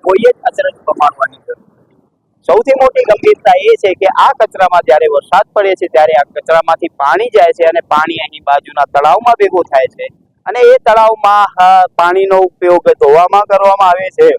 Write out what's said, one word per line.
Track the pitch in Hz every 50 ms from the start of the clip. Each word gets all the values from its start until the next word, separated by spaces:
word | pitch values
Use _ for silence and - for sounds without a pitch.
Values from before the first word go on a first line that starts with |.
| _
કોઈ | - - -
જ | 220 494 494 _ -
અચરજ | 740 - - - - - _ _
પમાડવાની | - - - 147 147 143 - 135 127 _
જરૂર | _ _ - 120 _
નથી. | _ _ _ _ _ _ _ _ _ _ _ _ _ _ _ _ _
સૌથી | - 165 208 240 277 269 262 262
મોટી | 262 - 269 494
ગંભીરતા | 440 208 - - 427 427 - _ - - 185 -
એ | -
છે | - - - 196 180
કે | _ 196
આ | 190 185 - 180 240 269
કચરામાં | _ 226 208 _ 196 190 180 180 175 170
જ્યારે | 160 156 151 160
વરસાદ | 151 147 143 - _ - 185 208 _ _
પડે | 214 202 196 185
છે | - 185
ત્યારે | 170 - 160 156 156 160
આ | 151 143
કચરામાંથી | _ _ 147 - - 160 165 160 - 165 156 - 160
પાણી | _ _ 139 139 156 180 226
જાય | 247 - 208 180 170 160
છે | - 170
અને | 165 165 170
પાણી | 160 _ 147 151 156 160 165
અહીં | 165 156 151 - 151 147
બાજુના | 139 139 143 _ 143 147 147 143
તળાવમાં | - _ 143 143 151 170 208 233 240 233 233
ભેગું | 208 190 185 180 170
થાય | - - 135 131
છે | 127 _ - 127 131 _ _ _ _ _ _ _
અને | - 202 240
એ | 247 240 254
તળાવમાં, | 254 _ 240 220 226 220 220 226 220 - 202 202 208 202 190 - 180 180
અ, | 185 190 190 185
પાણીનો | 175 _ - 170 175 180 190 196 190 190 190
ઉપયોગ | 185 180 _ _ 180 175 175 175 - 170
ધોવામાં | 160 _ 156 143 147 160 175 185 190 202 208
કરવામાં | 202 202 196 196 196 196 196 196 185
આવે | 175 185 190 185
છે. | _ - 156 160 143